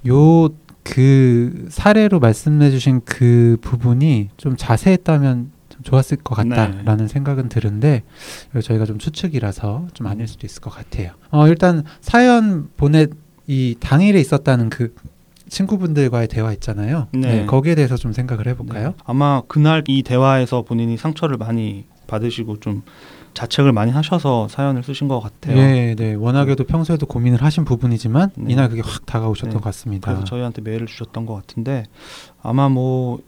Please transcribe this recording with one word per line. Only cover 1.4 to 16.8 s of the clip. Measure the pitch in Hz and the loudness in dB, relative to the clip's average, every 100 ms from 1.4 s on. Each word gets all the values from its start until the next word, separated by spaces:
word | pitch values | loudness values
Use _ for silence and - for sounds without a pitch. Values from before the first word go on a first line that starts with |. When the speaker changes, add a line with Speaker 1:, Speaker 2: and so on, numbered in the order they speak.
| 120 - 120 | 0 -6 -10
Speaker 1:
사례로 | - 202 214 208 185 | 0 2 4 4 4
말씀해주신 | 117 107 156 151 143 131 135 127 | 4 2 2 4 4 4 2 0
그 | - - 120 120 117 117 | -2 0 4 6 6 2
부분이 | - 120 120 120 156 120 101 - | -2 -2 0 2 2 2 -2 -6
좀 | 143 127 | -6 -4
자세했다면 | - 117 190 180 - 151 139 123 127 _ _ | -2 2 4 2 2 2 2 0 -4 _ _
좀 | - | -20
좋았을 | - 131 131 143 | 0 0 2 -4
것 | - 113 | -4 -2
Speaker 2:
네. | 113 123 | 0 0
Speaker 1:
같다라는 | 107 98 104 107 110 | 0 -2 -2 0 0
생각은 | 139 139 135 123 | -2 -2 -2 -2
드는데, | 117 104 104 143 127 - - - - - 123 | -2 -4 0 2 0 -4 -20 -20 -20 -8 -6
저희가 | - 110 110 | -2 -2 -2
좀 | 107 | -4
추측이라서 | - 151 190 139 107 95 104 110 175 | -8 -6 -4 -4 -4 -6 -6 -6 -8
좀 | - 110 | -10 -8
아닐 | 104 | -6
Speaker 2:
음. | 113 | -8
Speaker 1:
수도 | - - | -10 -16
있을 | - | -14
것 | - | -16
같아요. | - - - 90 - _ | -16 -12 -8 -8 -12 _
어, | 151 151 | 4 4
일단 | 165 180 165 151 - | 4 2 0 -4 -12
사연 | - 240 247 240 214 175 143 - | 0 4 6 4 2 -2 -6 -2
보낸 | 143 156 156 - _ _ - | 2 4 2 -2 _ _ -6
이 | 135 131 117 | -2 -2 -4
당일에 | - 143 202 196 | 0 4 6 4
있었다는 | 139 143 - 127 113 | 2 0 0 0 0
그 | - 117 - - _ _ _ - | -4 -8 -8 -20 _ _ _ -16
친구분들과의 | - 196 208 180 147 135 120 113 | -6 -4 -2 0 0 0 0 -2
대화 | - 110 | -2 -4
있잖아요. | 104 - 104 | -4 -6 -4